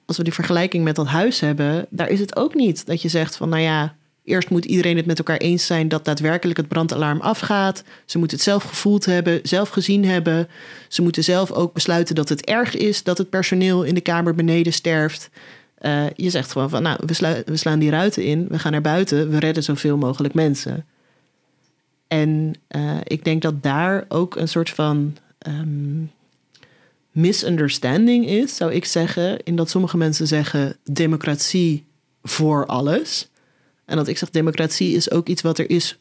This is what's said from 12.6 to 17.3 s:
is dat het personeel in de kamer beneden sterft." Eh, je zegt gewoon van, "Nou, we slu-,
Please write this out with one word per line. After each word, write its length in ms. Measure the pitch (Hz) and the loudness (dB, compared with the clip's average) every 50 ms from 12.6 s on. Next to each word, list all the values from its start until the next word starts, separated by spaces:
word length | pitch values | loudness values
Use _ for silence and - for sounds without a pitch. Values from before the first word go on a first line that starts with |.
| 240 - - | 0 0 -2
is 280 | - 214 208 202 - - | 0 0 0 0 0 -2
dat 140 | 180 175 | -2 0
het 120 | 196 185 - | -2 -2 -2
personeel 540 | - 185 180 - 190 185 185 190 185 185 165 | -2 -2 0 0 2 2 2 4 2 2 2
in 100 | 147 180 | 2 0
de 60 | 180 | 0
kamer 340 | - 175 170 170 175 170 165 | 0 0 0 2 2 2 2
beneden 380 | 170 170 165 165 170 170 170 165 | 2 2 4 4 4 2 2 0
sterft." 560 | - - 170 160 156 151 156 - - - - - - - - - - - _ _ | 0 0 0 2 2 0 0 -2 -6 -14 -18 -20 -20 -20 -20 -20 -20 -20 _ _
Eh, 260 | - - 147 143 147 147 151 - | -6 -4 -2 0 0 0 -2 -2
je 140 | - 180 180 | -2 -2 0
zegt 220 | 180 131 131 - | 0 -2 -2 -2
gewoon 180 | - 139 131 143 | -2 -2 -2 0
van, 120 | 165 110 160 | 0 0 0
"Nou, 160 | 160 - - - | 0 -2 -2 -2
we 80 | 160 160 | -2 -2
slu-, 280 | - 185 160 | 0 0 0